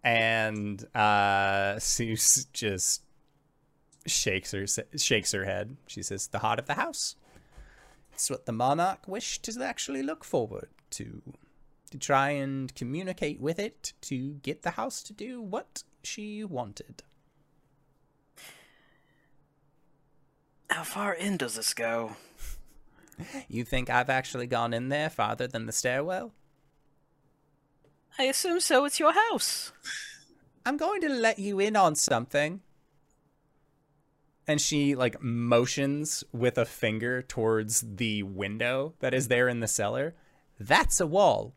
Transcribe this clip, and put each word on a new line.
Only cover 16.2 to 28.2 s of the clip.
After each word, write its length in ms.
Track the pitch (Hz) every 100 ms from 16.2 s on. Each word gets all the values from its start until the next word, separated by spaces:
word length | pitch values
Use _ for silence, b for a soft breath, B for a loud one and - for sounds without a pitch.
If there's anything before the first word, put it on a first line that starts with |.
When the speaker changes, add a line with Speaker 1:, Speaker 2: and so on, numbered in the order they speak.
| 214 208 214
Speaker 1:
wanted." 580 | 135 113 104 - 123 - _ _ _ _ _ _ _ _ _ _ _ _ - B B B B B B B B B B _ _ _ _ _ _ _ _ _ _ _ _ _
Speaker 2:
How 140 | -
far 300 | 160 196 202
in 240 | 170 196 185
does 180 | 123 110
this 180 | 110
go? 420 | - 117 117 113 101 B B B B - - - B B B 175 269 B
Speaker 1:
You 160 | 110 117
think 240 | 131 123
I've 200 | 120 123
actually 380 | 131 131 127 123
gone 260 | 120 117
in 160 | 117 127
there 200 | 147 156
farther 360 | - 110 110 123
than 200 | 113 113
the 60 |
stairwell? 600 | - 127 127 156 185 233 _ _ _ _ _ _ _ _ _ _ _ _ _ _ _ _ _ _
Speaker 2:
I 60 | -